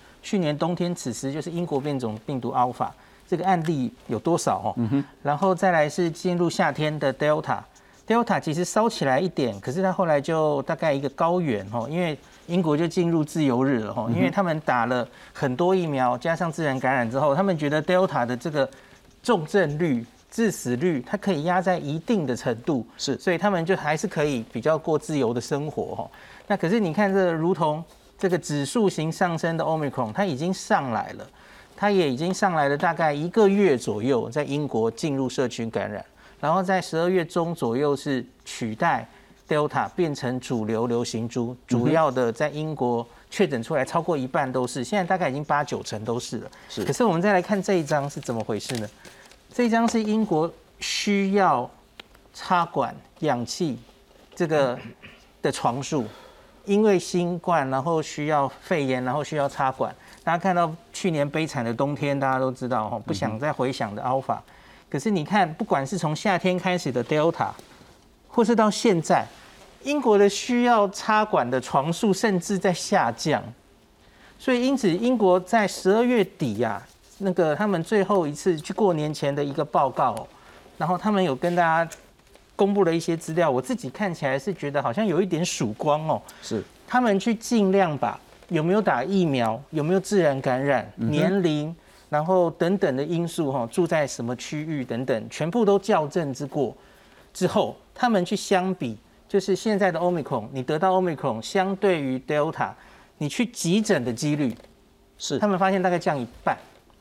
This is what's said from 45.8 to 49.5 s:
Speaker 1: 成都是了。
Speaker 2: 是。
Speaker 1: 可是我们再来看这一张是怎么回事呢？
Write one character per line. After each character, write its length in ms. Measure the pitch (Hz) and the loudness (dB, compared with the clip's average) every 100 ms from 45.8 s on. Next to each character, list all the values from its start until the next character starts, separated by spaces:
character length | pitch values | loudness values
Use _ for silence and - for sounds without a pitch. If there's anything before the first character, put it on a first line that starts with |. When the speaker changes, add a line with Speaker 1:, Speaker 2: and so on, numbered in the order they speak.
Speaker 1:
成 200 | - 107 | -6 -8
都 160 | 110 120 | -4 -4
是 200 | - 117 | -6 -8
了。 120 | - - - | -10 -18 -12
Speaker 2:
是。 160 | - | -6
Speaker 1:
可 80 | 180 | -2
是 120 | 139 | 2
我 100 | 233 | 2
们 80 | 165 | 2
再 100 | 202 | 2
来 100 | 185 | 2
看 200 | 175 202 | 2 -2
这 140 | 185 185 | 0 0
一 80 | |
张 260 | 147 151 139 | 2 -2 -2
是 100 | - | -6
怎 140 | 135 | -6
么 100 | 117 | -4
回 160 | 107 104 | -4 -6
事 160 | - 120 | -4 -6
呢？ 120 | 104 - - - - - - | -8 -12 -20 -20 -20 -20 -8